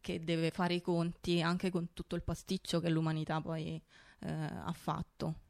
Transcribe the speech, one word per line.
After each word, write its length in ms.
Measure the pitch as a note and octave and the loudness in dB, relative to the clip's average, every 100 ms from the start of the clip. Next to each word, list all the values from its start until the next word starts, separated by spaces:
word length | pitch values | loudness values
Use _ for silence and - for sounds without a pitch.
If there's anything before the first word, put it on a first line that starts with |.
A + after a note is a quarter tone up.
che 220 | - F3+ | -4 -4
deve 260 | D#3+ E3 E3 | 0 2 2
fare 240 | - F3 | 2 2
i 60 | F3 | 2
conti 600 | F3 E3+ E3+ E3+ - F3 | 2 2 2 -2 2 4
anche 300 | E3 F3 F#3+ | 4 2 2
con 220 | F3+ E3+ | 0 -2
tutto 240 | - - E3+ | -6 -6 -4
il 60 | |
pasticcio 580 | - E3+ - F#3+ - E3+ | -4 -6 -2 -4 0 0
che 80 | E3 | 4
l'umanità 500 | D#3+ D#3+ D#3 D#3 D#3+ | 2 2 0 0 -2
poi, 400 | D#3 D#3+ D#3+ D#3+ - - - - | -2 -4 -4 -6 -10 -20 -20 -12
eh, 100 | F#3 | -6
ha 420 | D#3 D#3 - D#2 | -4 -4 -4 -6
fatto. 760 | E3+ - D#3+ F3 _ D#3 D#3+ - | -6 -4 -4 -4 _ -6 -6 -10